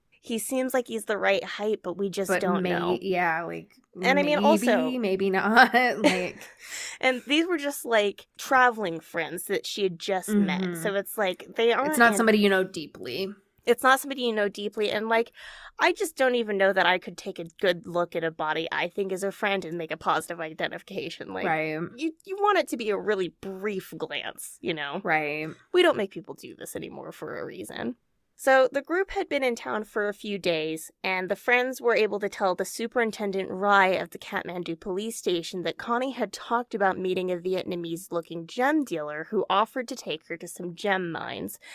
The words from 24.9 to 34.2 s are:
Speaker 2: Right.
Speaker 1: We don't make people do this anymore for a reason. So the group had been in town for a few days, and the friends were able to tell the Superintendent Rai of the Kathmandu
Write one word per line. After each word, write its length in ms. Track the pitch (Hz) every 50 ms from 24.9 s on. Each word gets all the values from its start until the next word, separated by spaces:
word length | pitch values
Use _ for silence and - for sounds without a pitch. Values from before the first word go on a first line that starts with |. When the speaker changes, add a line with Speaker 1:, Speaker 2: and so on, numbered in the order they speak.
| 147 190 202
Speaker 2:
Right. 440 | 180 160 156 151 147 147 151 156 160 165 - _ _
Speaker 1:
We 100 | - 359
don't 160 | 359 330 269 -
make 120 | 202 196
people 200 | - 170 156 - 139
do 220 | - - 120 98
this 180 | - - - -
anymore 380 | 202 - - - 139 - -
for 260 | 170 - - - - -
a 60 | -
reason. 520 | - - - 202 - - - - 233 247 _ _ _ _ _ _ _ _ -
So 280 | - 269 262 262 262 254
the 120 | - 277
group 280 | 269 - 330 370 392 -
had 180 | - 392 349 -
been 140 | 294 285
in 140 | 269 254 233
town 260 | - - 254 240 214
for 240 | 214 - - 220 208 208
a 60 | 202
few 240 | - - 214 202 190
days, 540 | - 180 165 160 156 160 160 156 - - - _
and 260 | - 190 190 185 185 170
the 60 | 202
friends 460 | - - 254 240 247 247 262 254 -
were 160 | 247 233 226
able 240 | 196 214 202 208 202
to 80 | 208 196
tell 260 | - - 208 190 180
the 100 | - 190
Superintendent 840 | - - - 226 233 - 254 233 220 - - 214 202 190 196 190 -
Rai 460 | - 185 202 202 202 196 190 185 185 -
of 120 | 180 -
the 80 | -
Kathmandu 600 | -